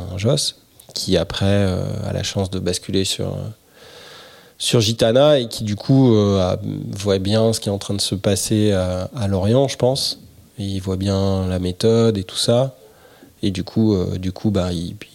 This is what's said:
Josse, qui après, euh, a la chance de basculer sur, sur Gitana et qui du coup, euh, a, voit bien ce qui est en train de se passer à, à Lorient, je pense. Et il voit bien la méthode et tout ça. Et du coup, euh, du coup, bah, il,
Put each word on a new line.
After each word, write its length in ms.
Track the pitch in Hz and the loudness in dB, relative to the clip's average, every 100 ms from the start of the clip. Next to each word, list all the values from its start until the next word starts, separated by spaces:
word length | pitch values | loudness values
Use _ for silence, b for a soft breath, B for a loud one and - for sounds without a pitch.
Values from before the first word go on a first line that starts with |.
| 90 92 | -8 -4
Josse, 380 | 107 147 - - _ _ - | 0 0 -2 -6 _ _ -16
qui 240 | - - 90 | -10 0 0
après, 300 | 82 - 98 | 0 -2 0
euh, 360 | 101 98 92 98 101 98 | 2 2 0 -4 -6 -4
a 60 | |
la 100 | 95 | -4
chance 280 | 95 104 95 | -4 -4 -4
de 80 | 95 | -4
basculer 480 | 92 90 - 98 98 | -4 -4 -2 -2 -2
sur, 280 | - 95 95 101 110 _ B B B B B B B B B | -4 -6 -6 -8 -12 _ B B B B B B B B B
sur 240 | - 123 | 0 2
Gitana 560 | 107 117 117 123 147 143 | 2 2 4 6 6 4
et 100 | 117 | 0
qui 160 | - | -6
du 120 | 110 101 | -4 -4
coup, 380 | - 135 127 | 2 6 6
euh, 280 | 107 101 98 | 6 4 4
a, 160 | 92 98 104 101 107 | 2 -2 -4 -8 -8
voit 280 | 101 101 98 | -6 0 0
bien 360 | 95 110 113 | 2 2 2
ce 60 | 110 | 0
qui 100 | 104 | -2
est 20 | |
en 60 | 101 | -4
train 160 | - | -4
de 80 | 101 | -4
se 120 | - | -4
passer 580 | 95 107 98 - 110 104 | -2 0 0 0 2 2
à, 360 | 95 90 92 95 131 | 2 0 -4 -6 -4
à 120 | 101 | -2
Lorient, 380 | 98 98 123 135 | 0 2 2 2
je 120 | - | 0
pense. 400 | 123 135 - - - - - - | 0 0 -4 -8 -14 -20 -20 -10
Et 60 | |
il 160 | 98 98 | -8 -6
voit 160 | 95 92 | -4 -2
bien 480 | 98 98 98 95 92 | 0 0 0 0 -2
la 120 | 90 | -2
méthode 600 | 90 90 113 113 113 101 | -4 0 2 4 4 2
et 60 | |
tout 120 | 92 - | -4 -4
ça. 400 | - 120 135 - b b b b b b | 0 2 0 -4 b b b b b b
Et 80 | 101 | -4
du 140 | 90 | -4
coup, 300 | 92 - 110 | -4 0 2
euh, 240 | 98 92 92 | 2 0 -4
du 120 | 92 | -6
coup, 200 | - 110 | -4 -2
bah, 240 | 95 90 | 0 -2
il, 200 | 87 85 104 - | -4 -6 -10 -16